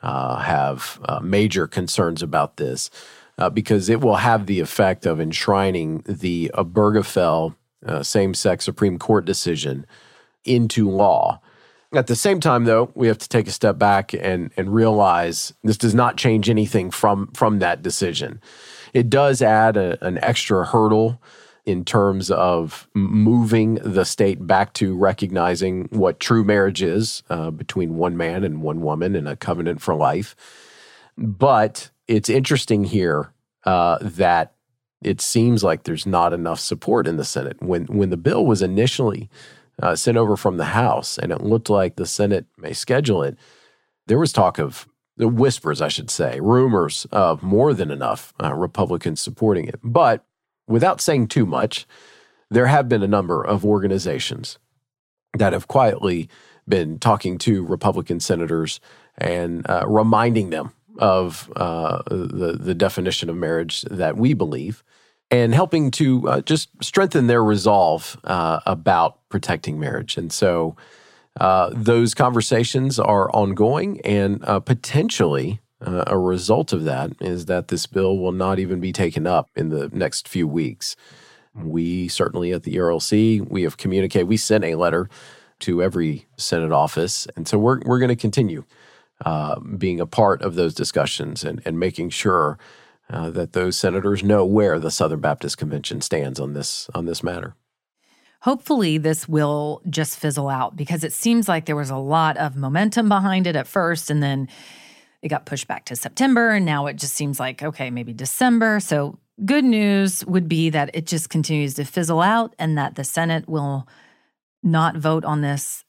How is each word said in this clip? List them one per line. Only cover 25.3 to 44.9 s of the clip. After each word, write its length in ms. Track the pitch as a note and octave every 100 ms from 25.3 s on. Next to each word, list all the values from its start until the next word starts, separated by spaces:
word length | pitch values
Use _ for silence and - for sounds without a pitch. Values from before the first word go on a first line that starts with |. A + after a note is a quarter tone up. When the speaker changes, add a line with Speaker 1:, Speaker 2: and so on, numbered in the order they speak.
| F#2 F2 E2+ F#2+ F#2 -
Speaker 1:
what 280 | A2 F#2 -
true 240 | - A2+
marriage 380 | G2+ G#2 G2 F2
is, 420 | F2+ F#2+ A2+ - -
uh, 220 | E2+ D#2+
between 440 | D#2 D2+ F#2+ E2 E2
one 220 | F2+ E2+
man 260 | E2 F2+
and 180 | F#2+ D#2
one 200 | D2+ D#2+
woman 340 | D2+ D#2 F#2 F#2+
in 120 | D2
a 80 | -
covenant 460 | - F2 E2+ D#2
for 120 | -
life. 420 | D#2 D2 E2 G2+ - - - - - - - _ -
But 720 | A2+ F#2 C#3 A#2+ G#2+ - - _ -
it's 220 | A2 -
interesting 560 | C3 C3+ C#3+ - G#2 F#2+
here, 460 | G#2 F2 D2+ D2 _ _ _ F#2+
uh, 320 | F#2 A2+ A2
that 520 | G#2 E2+ F2 E2+ A2+ _ _ _ _ _
it 180 | G2+ F#2
seems 420 | - A#2 A#2+ A2+
like 200 | F#2+ D#2
there's 220 | - D#2+ G2
not 280 | F2 F2
enough 260 | F2 E2+ E2
support 480 | - E2 - A#2 E2
in 100 | D#2+
the 80 | -
Senate. 360 | - C2+ -
When, 240 | F2+ F2 E2
when 240 | G#2 F#2+
the 80 | F2
bill 280 | G#2 G#3 E3
was 160 | G2+
initially, 680 | F#2 G2 B2 - A#2 F#2 G#2 - - - _ -
uh, 160 | F2 E2
sent 220 | B2 A#2
over 180 | G#2+ G2
from 220 | G2+ F2
the 80 | D#2
House 540 | A#2 A#2+ - - -
and 120 | F2
it 100 | E2+
looked 280 | G#2 A2+ -
like 280 | G2+ F2+ -
the 80 | E2+
Senate 400 | - G2+ F#2+ - _
may 160 | D#2+
schedule 480 | D#2 - B2+ C#3+ F#2
it, 160 | C#2+ - _ _ _ _ _ _ -
there 100 | B2
was 140 | E3
talk 260 | - F2+ -
of, 300 | C#2+ - -